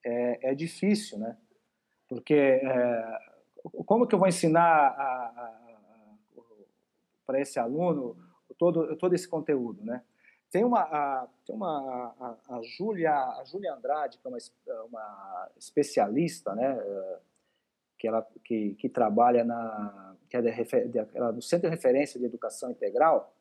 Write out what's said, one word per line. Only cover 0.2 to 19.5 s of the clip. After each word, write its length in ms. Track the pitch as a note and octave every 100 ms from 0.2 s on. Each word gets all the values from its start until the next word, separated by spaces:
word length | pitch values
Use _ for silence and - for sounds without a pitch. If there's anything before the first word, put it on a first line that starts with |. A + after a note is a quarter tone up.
| B2 A#2+ C3
é 40 |
difícil, 640 | C#3 D#3+ - G3 G#3 - G#2
né? 180 | A2 A2+ _ _ _ _ _ _ _
Porque, 260 | A#2+ -
é, 840 | D3+ C#3 C3 C3+ B2+ B2 A#2 A2+ A2+ - _ _ - - -
como 220 | - A3 A#3
que 80 |
eu 40 | F#3+
vou 100 | F#3+
ensinar 340 | F3 E3 D#3+
a, 400 | E3+ D#3 C#3 C3+
a, 400 | C#3 B2+ A#2+ A#2+ A#2 A2+ A#2 A2 G#2+ A2 G#2+ G#2 _ -
a, 40 | A#2 G#2+ G2 _ _ _ _ _ -
pra 140 | C3+
esse 180 | C#3 C#3
aluno 580 | A#2 D3 F3+ D3+ B2 - - _ _ -
todo, 400 | E3+ E3 D#3 D#3
todo 180 | F#3
esse 140 | F3+ -
conteúdo, 560 | D#3+ C#3+ C#3 A#2 G2
né? 180 | G#2+ B2+ _ _ _ _ _
Tem 140 | F3+
uma, 160 | A#3+ A#3
a, 480 | D#3+ D3+ C#3+ C3+ - _ -
tem 100 | A3
uma, 580 | F#3 D3 C3+ B2 A#2+ -
a, 360 | B2 A2+ - A#2+
a 60 |
Júlia, 500 | A2+ - G#3 G3 D#3+
a 300 | D3 B2+ B2+
Júlia 300 | C3+ F#3 F#3+
Andrade, 440 | C3 B2+ D3+ C#3 -
que 80 | C3
é 40 |
uma 80 | B2
es-, 160 | - _ - A#2 A#2
uma 640 | A#2 G#2+ G2+ G2 F#2 F#2 _
especialista, 1000 | - - C#3+ - G#2 A#2+ E3 - -
né, 240 | G2+ C3 B2+
é, 400 | G2+ G2 F#2+ F2+ _ _ _ _ _ _ _ _
que 80 | A2
ela, 200 | A2+ A2 -
que, 300 | - A2+ G#2
que 140 | G2 B2+
trabalha 560 | - A2 G#2 B2 A#2+
na, 680 | A#2